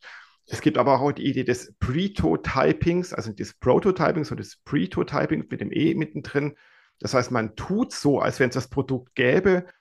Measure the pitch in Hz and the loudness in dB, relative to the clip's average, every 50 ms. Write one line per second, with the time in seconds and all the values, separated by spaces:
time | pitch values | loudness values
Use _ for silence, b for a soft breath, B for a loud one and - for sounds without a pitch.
0 | B B B B B B B B B - 117 - - 151 - 123 123 139 135 123 | B B B B B B B B B -10 -6 0 0 2 2 4 4 4 4 4
1 | 139 147 139 - - 139 120 131 127 127 123 - - - - - - 123 127 170 | 4 0 -2 -2 -2 -2 -2 0 0 0 -2 -2 -4 -14 -10 -6 -4 -2 -2 -2
2 | 196 196 - - 160 160 165 156 - 151 147 151 143 156 156 - - 170 170 180 | -2 -4 -2 0 0 2 2 0 0 0 2 2 4 4 2 2 2 0 0 0
3 | 175 - - - - 113 104 - 104 - - _ - 127 147 - - 196 185 175 | -2 -4 -6 -8 -8 -8 -8 -8 -10 -10 -8 _ 2 4 4 4 4 2 2 2
4 | 156 160 - 160 147 - - - 107 - - _ - - 143 151 180 185 - - | 2 2 2 0 -2 -4 -6 -8 -10 -12 -16 _ -8 -4 -2 -2 -2 -2 -2 -4
5 | - - 143 143 143 - 160 156 - - - - - - - - 143 - - 151 | -4 -2 -2 -2 0 0 -2 -4 -4 -6 -8 -8 -6 -4 -2 0 0 0 0 -2
6 | 156 151 - 151 - - - 147 147 143 - b b b b b b b b b | -4 -6 -8 -12 -8 -4 -4 -2 -2 -4 -6 b b b b b b b b b
7 | - - - 127 117 - 127 113 110 104 - - - - 190 220 262 262 - - | -4 0 0 0 0 0 0 -2 -2 -4 -6 -8 -6 -4 -2 -2 -2 -4 -4 -2
8 | - 143 135 101 - - - - 131 127 - 131 - - - 139 131 - 131 123 | 0 2 2 2 2 0 0 2 0 0 0 -2 -6 -4 -4 -4 -4 -4 -4 -6
9 | - _ - - 123 123 147 185 185 196 185 180 180 B B B | -8 _ -2 0 2 4 4 4 4 4 2 2 0 B B B